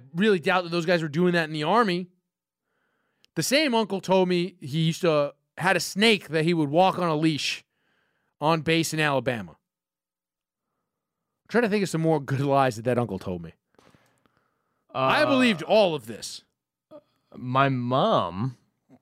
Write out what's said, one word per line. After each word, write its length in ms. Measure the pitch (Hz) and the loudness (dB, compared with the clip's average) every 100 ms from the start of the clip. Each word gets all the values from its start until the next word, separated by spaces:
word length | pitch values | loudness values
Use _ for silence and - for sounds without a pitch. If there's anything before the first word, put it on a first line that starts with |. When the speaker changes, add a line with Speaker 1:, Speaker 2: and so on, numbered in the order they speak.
| 131 | -6
Speaker 1:
really 240 | 170 214 190 | 0 2 2
doubt 260 | 175 180 | 2 0
that 60 | 175 | 0
those 160 | 170 165 | -2 0
guys 160 | 175 | 0
were 60 | 160 | 0
doing 240 | 143 180 | 0 2
that 120 | 175 | 2
in 80 | 156 | -2
the 120 | 156 | -4
army. 440 | 151 214 220 175 180 _ _ _ _ _ _ _ _ _ _ _ _ | 0 2 2 -2 -6 _ _ _ _ _ _ _ _ _ _ _ _
The 80 | - | -6
same 320 | 156 277 311 | 0 0 2
uncle 260 | 226 220 196 | 0 -2 -4
told 280 | - 190 185 | 2 2 4
me 280 | 180 175 - | 2 -2 -8
he 200 | 151 156 | -6 0
used 180 | 160 156 | 0 0
to, 340 | 175 151 143 - _ - | 0 2 0 -6 _ -4
had 180 | 175 180 | 0 0
a 40 | |
snake 480 | - 190 226 202 - | -2 0 2 2 0
that 160 | 156 | -2
he 100 | 156 | 0
would 140 | 170 147 | 0 2
walk 300 | 156 185 175 | 2 2 2
on 100 | 180 | -2
a 80 | 151 | 0
leash 480 | 160 147 - - - _ _ _ _ _ _ _ | 0 0 -4 -8 -12 _ _ _ _ _ _ _
on 200 | 147 165 | -2 0
base 320 | 147 165 156 | 0 0 0
in 60 | 156 | -2
Alabama. 520 | 151 135 123 120 87 | 0 0 -2 -6 -8
I'm 2000 | - _ _ _ _ _ _ _ _ _ _ _ _ _ _ _ _ _ _ _ | -18 _ _ _ _ _ _ _ _ _ _ _ _ _ _ _ _ _ _ _
trying 140 | 220 | 0
to 60 | 233 | 0
think 140 | 208 | 0
of 60 | 190 | -2
some 120 | 160 | -2
more 200 | 160 156 | 0 0
good 200 | 135 135 | -2 -2
lies 360 | 139 139 135 110 | 2 2 2 0
that 60 | |
that 160 | 117 120 | -2 -2
uncle 200 | 113 95 | -2 -6
told 240 | - 90 | -8 -10
me. 100 | 82 - _ _ _ _ _ _ _ _ _ _ _ _ _ | -12 -20 _ _ _ _ _ _ _ _ _ _ _ _ _
I 280 | - 131 254 | -4 0 2
Speaker 2:
Uh, 20 | 302 | 2
Speaker 1:
believed 360 | 269 247 175 | 2 2 0
all 320 | 151 208 196 | 2 4 4
of 120 | 151 110 | 0 -8
this. 360 | 104 - - - _ _ _ _ 302 _ _ _ - | -12 -12 -14 -20 _ _ _ _ -20 _ _ _ -14
Speaker 2:
My 320 | 123 131 139 | -2 2 2
mom, 880 | 131 120 127 208 165 90 90 127 123 _ _ _ - | 0 -2 0 2 0 -2 -4 -8 -8 _ _ _ -20